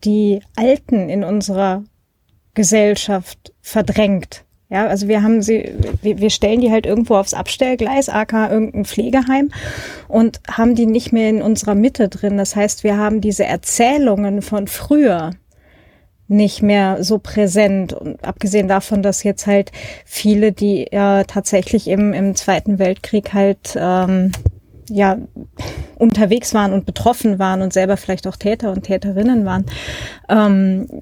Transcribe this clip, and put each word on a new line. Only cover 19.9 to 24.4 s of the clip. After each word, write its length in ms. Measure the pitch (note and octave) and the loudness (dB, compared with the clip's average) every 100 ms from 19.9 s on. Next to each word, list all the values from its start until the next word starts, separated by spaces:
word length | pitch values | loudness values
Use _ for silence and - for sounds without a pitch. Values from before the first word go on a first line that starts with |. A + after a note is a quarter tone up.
| - - | -18 -14
viele, 460 | - G#3 G#3 G#3+ | -2 2 4 2
die 360 | F#3+ G3+ F#3 - | 2 0 0 -2
ja 340 | G3+ G3+ G3 | 0 2 2
tatsächlich 600 | F#3+ G3+ - G3 F#3 G#3+ - | 0 -2 0 0 2 -2 0
im, 260 | F#3+ G#3 | 0 2
im 220 | F#3 G3 | 0 0
Zweiten 440 | F#3 - F3+ G#3+ G3 | -2 0 -2 0 0
Weltkrieg 540 | F#3 F#3+ - G#3 - | 0 -2 -2 -2 0
halt, 420 | G3+ G3 G3 - - | 0 2 0 -4 -4
ähm, 540 | F3+ F#3 F#3 F#3 F#3 - | 0 0 2 2 0 0